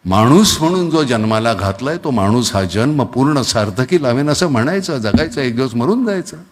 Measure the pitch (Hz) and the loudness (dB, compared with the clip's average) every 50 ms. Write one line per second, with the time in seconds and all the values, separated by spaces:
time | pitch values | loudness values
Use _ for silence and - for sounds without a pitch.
0 | _ 87 95 104 110 120 147 190 220 - - - 156 165 185 185 180 165 151 160 | _ 2 2 4 6 6 6 6 6 4 2 0 0 0 0 0 0 0 0 0
1 | 151 120 120 110 110 110 110 110 113 117 113 90 101 98 98 - 127 139 165 175 | 0 0 0 0 0 0 0 0 2 0 0 0 -2 -2 -2 -2 -4 -6 -6 -4
2 | - 156 131 110 98 101 110 123 117 - - 98 95 87 85 104 117 143 151 143 | -4 -2 0 0 2 2 2 0 0 0 -2 -2 -2 -2 -2 0 0 0 0 0
3 | 120 - - 120 135 147 151 143 113 - - 117 104 104 92 107 127 127 180 170 | -2 -2 0 0 0 2 2 0 -2 0 0 0 -2 0 -2 -4 -2 0 0 0
4 | 143 127 117 131 143 151 143 - 185 170 135 113 113 143 185 196 190 170 156 127 | 2 0 0 0 0 0 0 0 0 0 2 0 0 0 -2 -2 -4 -4 -4 -4
5 | 107 104 101 127 156 160 - 147 135 127 113 120 135 127 107 120 117 156 220 254 | -2 -2 0 0 -2 -2 -4 -4 -4 -2 -2 -2 -4 -2 -2 -2 0 0 0 0
6 | 254 220 196 185 165 - - 160 180 _ | 0 -2 -2 -4 -6 -10 -14 -18 -20 _